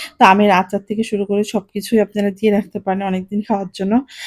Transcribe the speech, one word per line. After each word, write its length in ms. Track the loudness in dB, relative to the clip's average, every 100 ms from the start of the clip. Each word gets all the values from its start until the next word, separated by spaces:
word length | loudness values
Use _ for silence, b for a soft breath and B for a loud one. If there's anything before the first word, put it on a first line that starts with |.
| B
তো 100 | 4
আমের 260 | 6 6 6
আচার 300 | 4 0 -4
থেকে 180 | -6 -6
শুরু 200 | -4 -4
করে 180 | -2 -2
সব 200 | -2 -4 -6
কিছুই 300 | -8 -2 0
আপনারা 300 | 0 -2 -4
দিয়ে 200 | 0 0
রাখতে 260 | 0 -2 -6
পারেন 220 | -4 -4
অনেকদিন 380 | -4 -4 -4 -6
খাওয়ার 260 | -4 -4 -4
জন্য, 220 | -6 -2 0 -2 B